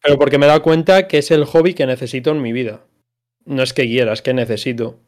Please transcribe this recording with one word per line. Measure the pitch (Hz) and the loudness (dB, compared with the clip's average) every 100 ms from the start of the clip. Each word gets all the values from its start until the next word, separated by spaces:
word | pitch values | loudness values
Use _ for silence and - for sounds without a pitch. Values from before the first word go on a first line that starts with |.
Pero | 147 139 | 0 2
porque | 139 139 | 2 4
me | 143 | 4
he | |
dado | 156 | 4
cuenta | 160 160 165 190 190 | 2 2 4 4 4
que | 151 | 0
es | 143 | 2
el | 160 | 2
hobby | 143 165 170 | 2 0 0
que | 170 135 | 0 -2
necesito | 127 123 135 127 | -4 -6 -6 -2
en | 151 | -2
mi | 120 | -4
vida. | 120 117 107 _ _ _ _ _ _ | -4 -6 -10 _ _ _ _ _ _
No | - 139 | -8 -4
es | 127 | -2
que | - | -2
quiera, | 123 123 117 | 0 0 -2
es | 110 | -2
que | - | -4
necesito. | 127 117 107 135 120 117 - | -2 -2 -4 -6 -6 -8 -10